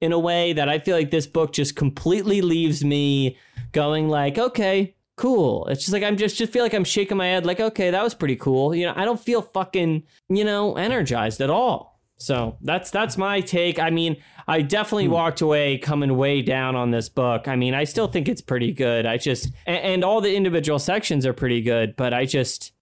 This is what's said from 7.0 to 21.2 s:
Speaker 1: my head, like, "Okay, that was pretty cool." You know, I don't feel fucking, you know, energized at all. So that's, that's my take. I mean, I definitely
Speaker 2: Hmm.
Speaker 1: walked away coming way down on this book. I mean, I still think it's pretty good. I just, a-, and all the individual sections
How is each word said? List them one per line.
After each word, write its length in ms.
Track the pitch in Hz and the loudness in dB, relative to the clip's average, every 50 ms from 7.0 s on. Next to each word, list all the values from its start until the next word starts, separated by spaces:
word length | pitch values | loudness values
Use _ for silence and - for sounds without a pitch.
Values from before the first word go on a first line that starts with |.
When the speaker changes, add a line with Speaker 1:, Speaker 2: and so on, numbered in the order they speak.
| 196 196 208 | 0 0 0
Speaker 1:
my 100 | 190 185 | 0 2
head, 200 | 180 185 185 170 | 2 0 2 0
like, 140 | 175 180 180 | 0 0 0
"Okay, 300 | 220 220 220 - 190 180 175 | 0 -2 0 0 0 0 2
that 100 | 190 214 | 2 0
was 120 | 233 - | -2 -2
pretty 200 | - 170 139 131 | -2 -2 -2 -2
cool." 380 | - - 139 131 131 139 147 170 | -2 0 0 2 2 2 2 0
You 120 | 170 175 | 0 -2
know, 80 | 170 - | -2 -2
I 80 | 175 190 | -2 -2
don't 160 | 226 240 220 | -2 -2 -2
feel 220 | - - 240 226 - | -2 0 0 0 -2
fucking, 600 | - - 190 185 185 - 190 170 165 160 156 151 _ _ _ _ - | -2 -4 -4 -4 -2 -2 0 0 2 0 -2 -4 _ _ _ _ -2
you 140 | 185 202 208 | 0 0 2
know, 300 | 214 208 202 208 208 - | 0 0 0 0 -2 -2
energized 640 | - 180 226 254 240 160 - 123 117 110 110 107 - | -2 -2 -2 0 0 0 0 0 0 0 -2 -2 -2
at 100 | 135 135 | 0 0
all. 500 | 156 208 254 247 165 - - - _ _ _ _ _ | 2 2 2 2 0 -2 -6 -12 _ _ _ _ _
So 420 | - - - 135 123 117 113 - - | -14 -4 -4 -2 -2 -2 -4 -6 -8
that's, 300 | - 139 160 185 180 - | -6 -4 -4 -4 -4 -4
that's 260 | - 196 220 156 120 | -2 -2 -2 -2 -2
my 240 | 185 190 196 202 196 | -2 -2 -2 0 -2
take. 380 | - - - 175 175 175 170 170 | -2 -2 0 0 0 0 0 0
I 100 | 160 165 | 0 0
mean, 300 | 165 165 165 165 156 - - - - - - | 2 2 0 0 -2 -4 -8 -20 -20 -14 -6
I 140 | - 160 160 | -2 0 0
definitely 460 | 151 139 196 208 208 - 214 208 196 | 0 0 0 -2 0 0 0 0 0
Speaker 2:
Hmm. 60 | 139 165 | 2 2
Speaker 1:
walked 280 | 170 165 165 160 - | 2 0 0 0 0
away 380 | 165 156 151 147 147 143 139 131 | 0 2 2 2 2 2 0 -2
coming 400 | - 147 151 147 143 135 131 127 | -2 -2 -2 0 2 2 2 2
way 240 | 135 139 143 139 120 | 2 2 2 2 0
down 340 | 135 131 131 131 131 127 | 0 0 0 0 0 0
on 140 | 123 123 120 | 0 0 0
this 180 | 120 117 110 - | 0 0 -2 -2
book. 400 | - 143 127 123 117 110 - 139 | -2 0 0 2 2 0 -2 -2
I 80 | 131 | 0
mean, 160 | 127 123 127 131 | 0 0 0 0
I 120 | 139 156 | 0 -2
still 240 | 147 - 233 220 - | -2 0 -2 -2 0
think 200 | - 175 143 - | 0 -2 -2 -2
it's 140 | 233 - - | -4 -4 -4
pretty 300 | - 135 123 120 113 151 | -4 -2 0 0 -2 0
good. 320 | 135 135 120 117 117 113 | 0 0 2 2 2 0
I 100 | 117 117 | 0 -2
just, 320 | 120 - 147 127 - - 131 - - - | -2 0 -2 -2 -2 -4 -8 -10 -8 -6
a-, 40 | - | -4
and 340 | 170 175 - 190 185 185 180 | -4 -2 -2 -2 0 0 2
all 160 | 190 214 226 | 2 2 2
the 140 | 196 202 190 | 2 2 2
individual 420 | 202 190 185 170 165 143 156 151 139 | 2 2 2 2 0 0 0 0 0
sections 460 | - - 185 214 208 - 170 143 | 0 0 -2 -2 0 0 0 0